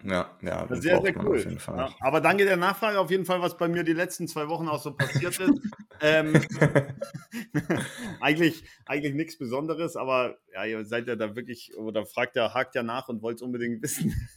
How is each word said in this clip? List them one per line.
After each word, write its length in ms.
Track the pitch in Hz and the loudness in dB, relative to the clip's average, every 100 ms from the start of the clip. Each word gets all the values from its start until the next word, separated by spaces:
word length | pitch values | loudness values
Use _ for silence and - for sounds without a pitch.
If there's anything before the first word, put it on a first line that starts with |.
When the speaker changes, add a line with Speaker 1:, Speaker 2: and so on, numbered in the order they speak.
Speaker 1:
ja, 340 | 98 90 - - | -2 -2 -2 -6
ja, 240 | 87 87 87 | -6 -4 -4
Speaker 2:
Das 120 | - | -2
ist 60 | |
Speaker 1:
die 40 | 160 | 4
Speaker 2:
sehr, 80 | 180 | 4
Speaker 1:
braucht 100 | 190 | 4
Speaker 2:
sehr 80 | - | 0
Speaker 1:
man 100 | - | 0
Speaker 2:
cool. 80 | 147 | 0
Speaker 1:
auf 60 | |
jeden 160 | 90 - | -2 -8
Fall. 180 | - - | -8 -6
Speaker 2:
Ja, 180 | 131 - | -6 -2
aber 220 | 131 156 | 0 4
danke 240 | 160 196 196 | 4 4 4
der 100 | 185 | 4
Nachfrage 440 | 180 196 220 202 | 2 0 0 2
auf 120 | 175 | 2
jeden 140 | 190 170 | 0 0
Fall, 160 | 180 | 0
was 160 | 175 170 | 0 0
bei 100 | 170 | 0
mir 160 | 170 | 2
die 80 | 165 | 0
letzten 340 | 165 180 - 175 | 0 0 -4 -6
zwei 200 | 156 151 | -4 -4
Wochen 200 | 160 165 | -2 -2
auch 120 | 151 | -2
so 120 | 147 | -4
passiert 460 | 139 135 139 175 175 | -2 0 0 0 2
ist. 200 | 185 - - | 4 4 2
Speaker 1:
<laughs> 60 | - - - | -10 -16 0
Speaker 2:
Ähm, 340 | 151 156 156 | 4 6 6
<laughs> 1900 | 156 - - 147 143 139 - - 147 - 233 - 151 - 170 135 - 233 170 | 4 4 2 4 4 2 -4 -12 -12 -12 -10 -4 -4 0 -2 -2 -8 -12 -2
eigentlich, 420 | 131 156 165 - - - - | 0 4 4 2 -8 -20 -6
eigentlich 300 | 139 147 139 | -4 -2 -2
nichts 200 | 160 - | -4 -6
Besonderes, 600 | 127 127 156 156 165 - | -4 -4 -2 -2 -4 -4
aber 420 | 131 131 123 - _ | 0 2 0 -4 _
ja, 100 | 95 | -6
ihr 220 | 107 110 104 | -4 -4 -2
seid 220 | 117 120 | -4 -2
ja 80 | 117 | -2
da 200 | 110 107 | -2 -4
wirklich, 400 | 120 120 - - | -10 -12 -14 -10
oder 300 | 110 107 107 | -4 -4 -4
fragt 300 | - 123 131 | -2 -2 0
ja, 180 | 110 | 0
hakt 220 | 123 127 131 | 0 -2 -2
ja 80 | |
nach 260 | 117 123 131 | -4 -4 -6
und 140 | 117 | -6
wollt's 180 | 110 117 | -6 -8
unbedingt 400 | 123 123 117 117 | -8 -6 -4 -4
wissen. 320 | - - 156 - 117 | -6 -4 -2 -4 -6